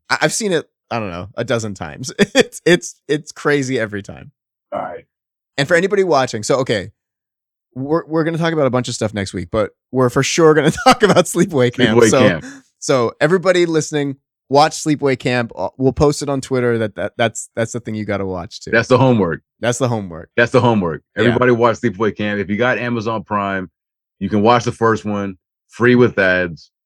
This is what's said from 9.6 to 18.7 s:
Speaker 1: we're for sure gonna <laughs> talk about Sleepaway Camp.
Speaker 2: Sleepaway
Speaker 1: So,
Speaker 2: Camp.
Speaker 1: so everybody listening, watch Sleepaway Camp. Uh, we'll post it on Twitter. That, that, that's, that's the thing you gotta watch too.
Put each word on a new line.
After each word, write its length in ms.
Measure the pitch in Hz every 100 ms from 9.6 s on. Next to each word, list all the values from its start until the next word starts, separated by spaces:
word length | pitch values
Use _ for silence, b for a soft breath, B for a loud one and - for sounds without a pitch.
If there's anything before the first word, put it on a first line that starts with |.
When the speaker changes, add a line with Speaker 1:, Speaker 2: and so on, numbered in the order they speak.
| 104 - _
Speaker 1:
we're 180 | 127 127
for 140 | 143
sure 300 | 131 - 160
gonna 180 | 151 147
<laughs> 120 | - 254
talk 180 | 247
about 220 | 202 180 -
Sleepaway 480 | 170 185 147 120
Camp. 260 | - 113 113
Speaker 2:
Sleepaway 100 | 110
Speaker 1:
So, 100 | 135
Speaker 2:
Camp. 260 | 107 82 B B B _
Speaker 1:
so 340 | - 131 113 -
everybody 440 | 151 185 180 180 170
listening, 520 | 160 151 151 143 135 _ _ _
watch 240 | 135 156
Sleepaway 440 | - 156 147 139 131
Camp. 340 | 131 123 117 -
Uh, 140 | 95 -
we'll 140 | 131
post 280 | - 147 147
it 80 | 143
on 100 | 139
Twitter. 360 | - 127 123 117
That, 180 | 107 87
that, 180 | 98 -
that's, 320 | 113 - - -
that's 160 | 113
the 60 | 120
thing 160 | 117 107
you 100 | 104
gotta 200 | 101 95
watch 360 | 92 85 -
too. 100 | 95